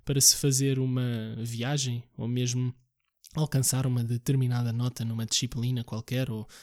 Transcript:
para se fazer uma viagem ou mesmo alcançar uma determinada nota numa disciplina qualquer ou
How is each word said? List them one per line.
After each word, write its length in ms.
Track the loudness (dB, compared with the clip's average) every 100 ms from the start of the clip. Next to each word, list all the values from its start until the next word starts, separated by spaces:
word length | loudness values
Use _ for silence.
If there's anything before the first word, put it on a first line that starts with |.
| -2
para 160 | 4
se 140 | 4 6
fazer 420 | 4 2 2 2
uma 580 | 0 0 0 -2 -4 -6
viagem 640 | -6 -4 -2 -2 -2 -4 -6 -6
ou 120 | -2
mesmo 440 | 0 0 0 -2 -4 _ _ _ _ -8
alcançar 540 | -2 0 2 2 2 2
uma 160 | 0
determinada 680 | 0 -2 0 2 2 2 0
nota 320 | 0 -2 -2
numa 220 | -4 -4 -2
disciplina 580 | -2 -2 -2 -2 -2
qualquer 460 | -4 -8 -4 -4 -2
ou 180 | -6 -10 -16